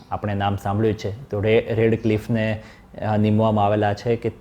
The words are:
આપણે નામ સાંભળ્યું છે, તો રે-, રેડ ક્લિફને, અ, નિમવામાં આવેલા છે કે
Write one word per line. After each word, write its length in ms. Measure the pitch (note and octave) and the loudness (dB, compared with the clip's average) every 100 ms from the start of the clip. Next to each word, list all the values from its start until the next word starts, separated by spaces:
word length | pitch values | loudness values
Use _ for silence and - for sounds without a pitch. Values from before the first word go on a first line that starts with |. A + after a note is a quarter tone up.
| - | -10
આપણે 240 | F#2 G#2 | -8 -4
નામ 220 | G2+ G2 G2 | -2 -2 -2
સાંભળ્યું 380 | G2+ G2+ A2 | -2 0 0
છે, 360 | G#2 G#2 G#2 - | 0 -6 -10 -8
તો 100 | G#2 | -2
રે-, 200 | A2 A2+ | 2 2
રેડ 420 | - A2+ A2+ A2 | 2 0 2 2
ક્લિફને, 600 | A2+ G#2+ - A#2 A2 G#2+ - - - - | 2 0 0 -2 0 -4 -8 -20 -20 -8
અ, 140 | G#2 G#2+ | -2 2
નિમવામાં 500 | G#2+ G#2+ A2 G#2+ G2+ | 2 4 2 2 2
આવેલા 280 | G#2 G#2 | 2 0
છે 220 | G2+ A#2+ A#2 | -2 -2 -2
કે 160 | A2+ - | -2 -8